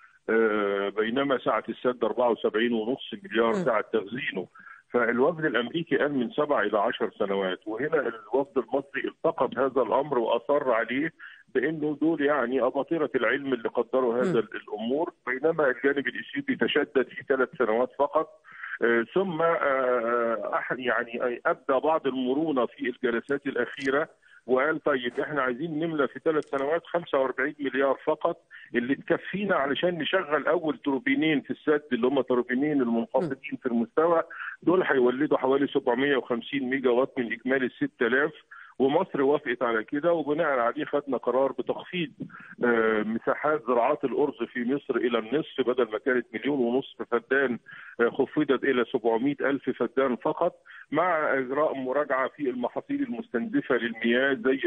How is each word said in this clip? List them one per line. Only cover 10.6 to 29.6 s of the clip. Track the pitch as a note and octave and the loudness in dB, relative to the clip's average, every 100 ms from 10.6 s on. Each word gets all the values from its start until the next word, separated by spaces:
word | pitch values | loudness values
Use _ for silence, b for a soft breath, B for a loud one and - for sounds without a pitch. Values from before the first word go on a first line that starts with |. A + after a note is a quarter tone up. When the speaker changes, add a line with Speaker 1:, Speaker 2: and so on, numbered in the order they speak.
| C3 | 2
Speaker 1:
عليه | A2+ A#2 C3 D#3+ B B B _ C3 | 0 0 -2 -4 B B B _ -2
بأنه | C#3+ D#3+ D3+ D3 | 0 0 -4 0
دول | D#3 D#3 | 0 2
يعني | C#3 D3 A#2 C3 | 2 2 0 0
أباطرة | B2 C#3 - E3 D3 B2+ | 0 0 -2 -2 0 2
العلم | A2+ C#3 C3+ | 2 0 0
اللي | A#2+ A2+ | -2 -2
قدروا | B2 A2+ C3 B2 A#2+ | -2 0 2 2 2
هذا | B2+ A#2 | 2 2
Speaker 2:
مم. | G#2+ G#2 | 0 -6
Speaker 1:
الأمور، | - G#2+ A#2 C#3+ F3+ - B2 | -10 -6 -2 -2 -2 -6 -6
بينما | B2+ D3+ D#3+ C#3 | -2 0 2 0
الجانب | B2 C#3 C#3 - | 2 0 0 -2
الإثيوبي | - - C#3+ C#3 B2 | -6 -8 -6 -4 0
تشدد | A2+ - - C3+ A#2+ | 0 0 0 0 0
في | - - | -4 -2
ثلاث | C3 B2 - | 0 0 0
سنوات | A2 A2+ C3+ - | 2 2 0 0
فقط. | C#3+ D#3 D#3+ - B B B - | 0 0 -2 -8 B B B -2
آه، | A#2 A#2 A#2 | 2 2 2
ثم، | F#3 G3 D#3+ | 0 -2 0
آه، | E3 E3 C#3+ C3+ B2+ B2 A2+ A#2+ A#2 G#2+ G2+ | 2 2 2 2 2 0 0 0 0 -2 -2
أح-، | D#3+ - C3 | -4 -4 -4
يعني | B2 A2+ A#2 A#2 B2 A#2+ D#3+ | -2 -2 -2 -4 -4 -2 -2
أبدى | E3 - C3 | -2 0 0
بعض | D3 D#3+ C3 | 2 0 0
المرونة | C3 B2+ C3+ D#3+ C3 A#2 | -2 0 0 0 0 -2
في | - - | -4 -8
الجلسات | - A#2+ A#2 - C#3 C3+ | -2 -2 -2 -2 -4 -4
الأخيرة | B2 A#2+ - C3+ C#3 D#3+ _ b b - | -4 -4 -4 -2 0 -2 _ b b 0
وقال: | B2+ D3+ D#3 | 2 2 0
"طيب، | D3+ C3+ A#2+ C3+ | 0 0 -2 -4
إحنا | C#3+ D3 | -4 -2
عايزين | B2+ A#2+ E3 D3+ | -2 -2 -4 -4
نملى | E3 D3+ C3 | -2 0 -2
في | C#3+ | 0
ثلاث | E3 D3+ - | -2 0 -2
سنوات | C#3 C#3 E3+ - | -2 0 -2 -2
خمسة | E3+ E3+ C#3 | -6 0 0
وأربعين | C3 C3 C#3 - | 0 0 -4 -2
مليار | C3+ C3 C#3 C3 - | -4 0 0 0 -2
فقط | D3+ E3+ E3+ _ B B A#2+ | 0 -2 -4 _ B B -2
اللي | A#2+ C#3 | 0 -2
تكفينا | - D#3 - F#3+ G3+ | 0 -2 -2 -4 0
علشان | E3 | 0